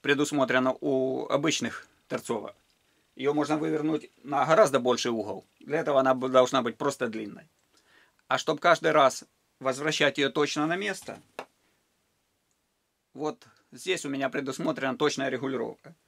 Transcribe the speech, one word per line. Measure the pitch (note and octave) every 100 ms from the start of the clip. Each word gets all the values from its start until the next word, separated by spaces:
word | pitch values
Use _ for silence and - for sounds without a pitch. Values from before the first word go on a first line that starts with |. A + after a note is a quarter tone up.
предусмотрено | - C#3+ D3 D3 B2+ C3 C3 C3
у | D3 C3 C3 C3 -
обычных | C#3 D#3 - A#2 - - _ _
торцовок. | A#2+ - A2+ G2+ - _ _ _ _ _
Её | - C3+
можно | D3 D3 D#3
вывернуть | D#3+ D#3 D3+ D3+ - _
на | C3+ C#3+ C3
гораздо | D#3+ - C3
больший | A#2+ A#2 -
угол. | A2+ G#2 E2 - _
Для | - D3+
этого | D3+ C#3
она | C3
б-, | C3 C3
должна | C3 B2+ C3+
быть | A#2+ A2
просто | C#3+ C3+ B2
длинной. | A2 G#2+ F#2+ - _ _ _ _ _ _ _ _
А | C3
чтоб | - D3+
каждый | F3 E3 D#3+
раз | D3+ C3+ - - _ _ _
возвращать | C3 C3 D3+ D3+ D3 C#3
её | C#3
точно | C3+ D3 - D3+
на | F3
место, | G#3 F#3+ - G#2+ _ - - _ _ _ _ _ _ _ _ _ _ _ _ _ _ _ _
вот | B2+ D3+ - - _ _
здесь | C3 F3+ F3 C#3+
у |
меня | C#3 C3+
предусмотрена | C3+ C3+ C3 E3 - C3+ B2
точная | D3+ C#3 C3+
регулировка. | B2+ C3+ C3 A2+ - - -